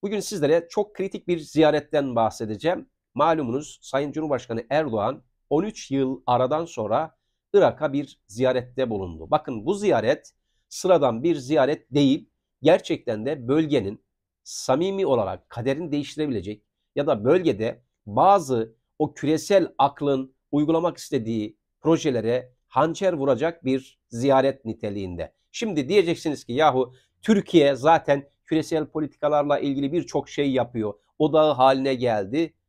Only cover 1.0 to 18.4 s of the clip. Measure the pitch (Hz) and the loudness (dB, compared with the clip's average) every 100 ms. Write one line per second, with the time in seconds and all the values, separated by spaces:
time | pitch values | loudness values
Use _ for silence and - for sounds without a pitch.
1 | 190 208 - 175 151 147 156 147 143 151 | -8 -8 -4 -4 -4 2 4 2 0 -2
2 | 139 117 110 - 113 107 151 185 - _ | 0 0 -2 -2 -10 -4 -2 -4 -6 _
3 | _ - 151 160 131 127 151 - - 135 | _ 0 2 2 -2 -6 -8 -20 -6 -4
4 | 143 147 156 135 - 113 - 147 156 110 | -4 -6 -4 -4 -4 -8 -2 -2 -2 -2
5 | 104 147 _ _ _ 147 202 214 - 135 | -2 -4 _ _ _ -2 -2 -8 -6 -2
6 | 135 131 - 123 127 151 165 - 107 113 | -2 -4 -2 0 2 -2 -4 -8 -2 -2
7 | 160 _ _ _ _ 202 156 113 151 139 | -4 _ _ _ _ 4 4 2 -4 -4
8 | 147 - _ 101 127 127 123 - 127 107 | -6 -14 _ -2 0 0 -4 -4 -4 -4
9 | 92 82 78 151 - 117 107 202 208 131 | -6 -10 -2 -2 -2 -8 -4 -2 2 2
10 | 110 147 - _ _ _ _ - 180 175 | 2 -2 -4 _ _ _ _ -8 2 4
11 | 139 113 147 156 123 156 131 156 _ 143 | 4 0 -2 -2 -2 0 2 0 _ 2
12 | 139 147 - _ _ _ 135 180 - 160 | 4 2 -2 _ _ _ 4 4 2 -6
13 | - 110 113 151 117 147 160 139 98 110 | -4 -6 -4 -8 -2 0 2 0 -2 -10
14 | _ _ _ _ - - - 135 180 196 | _ _ _ _ -18 -14 0 0 0 -2
15 | 185 127 98 92 _ - 117 139 170 147 | 0 0 0 -6 _ -6 -4 -4 -4 -6
16 | 143 - 151 117 90 107 _ _ _ - | -6 -6 -4 -4 -6 -12 _ _ _ -4
17 | 143 127 110 180 165 104 110 - _ _ | -2 0 2 2 2 0 -4 -6 _ _
18 | - 104 170 202 | -8 2 4 4